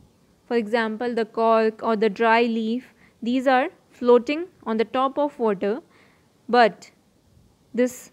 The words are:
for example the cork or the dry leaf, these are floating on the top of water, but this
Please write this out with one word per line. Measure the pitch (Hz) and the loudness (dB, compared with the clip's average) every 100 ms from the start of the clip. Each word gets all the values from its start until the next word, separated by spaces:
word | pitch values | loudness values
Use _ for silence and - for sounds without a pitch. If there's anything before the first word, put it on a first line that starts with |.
| _ _ _ _ - | _ _ _ _ -4
for | 240 | -4
example | 208 233 220 220 247 | -2 -2 -2 -4 -6
the | 233 | -4
cork | 220 226 226 226 220 220 | -6 -2 2 4 2 -2
or | 226 220 | -4 0
the | 220 | -2
dry | 196 226 226 | 0 2 2
leaf, | 240 226 220 247 - _ _ - | 2 -2 -4 -6 -8 _ _ -10
these | 220 262 262 | -4 -2 2
are | 254 320 - _ | 2 0 -8 _
floating | - 240 240 233 302 359 _ | -4 4 4 4 -6 -8 _
on | - 220 | -8 -4
the | |
top | 214 254 269 285 | -4 -2 -4 -2
of | 285 - | -4 -2
water, | 220 190 202 254 - _ _ _ _ _ - | -4 -2 -4 -6 -10 _ _ _ _ _ -2
but | 240 220 - - _ _ _ _ _ _ _ _ | 4 4 2 -20 _ _ _ _ _ _ _ _
this | 220 247 - - | -2 -2 -4 -20